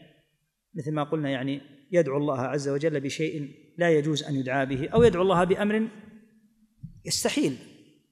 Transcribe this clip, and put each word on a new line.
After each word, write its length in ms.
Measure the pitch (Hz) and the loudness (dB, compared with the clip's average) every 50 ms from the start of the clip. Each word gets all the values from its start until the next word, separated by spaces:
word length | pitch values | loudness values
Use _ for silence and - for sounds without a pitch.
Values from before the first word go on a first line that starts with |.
| - - _ _ _ _ _ _ _ _ _ _ _ _ - | -20 -20 _ _ _ _ _ _ _ _ _ _ _ _ -12
مثل 180 | 160 127 151 156 | -10 -6 -4 -4
ما 120 | 151 147 | -4 -2
قلنا 260 | 147 165 160 147 139 | -2 -2 -2 -2 -2
يعني 300 | 135 123 131 139 139 143 - - - - _ - 180 | -2 -2 -2 -4 -4 -6 -8 -14 -20 -20 _ -2 2
يدعو 240 | 175 160 135 135 | 2 2 2 2
الله 240 | 147 147 147 139 123 | -2 0 -2 -2 -2
عز 280 | 127 127 135 151 135 139 | -2 -2 -2 -2 -2 -2
وجل 320 | 139 143 151 165 151 143 | -2 0 0 0 -2 -2
بشيء 500 | 135 139 - - 160 156 156 156 143 - - - - _ _ 170 | -4 -4 -4 -4 -4 -4 -4 -6 -8 -10 -12 -18 -20 _ _ 0
لا 120 | 175 170 | 4 4
يجوز 320 | 160 151 147 160 151 139 143 | 4 4 4 2 0 -2 -2
أن 120 | - 143 | -2 -2
يدعى 320 | 135 127 127 127 139 135 | -2 -2 0 0 0 0
به، 220 | 131 139 127 147 - | 0 -2 -4 -2 0
أو 140 | - 151 240 | 4 6 6
يدعو 200 | 226 175 170 185 | 6 6 4 2
الله 220 | 190 180 170 185 | 2 4 4 4
بأمر 440 | 180 196 208 208 208 208 220 220 226 - - - - - - - _ _ _ _ _ _ _ _ _ _ _ - - - - - | 2 2 0 0 0 0 0 -2 -2 -6 -12 -20 -20 -20 -20 -20 _ _ _ _ _ _ _ _ _ _ _ -20 -20 -18 -14 -8
يستحيل 520 | 180 - - - 233 - 285 311 151 127 117 - - - - - _ _ _ _ _ | -6 -4 -2 -2 -2 0 0 0 0 -2 -4 -12 -20 -20 -20 -20 _ _ _ _ _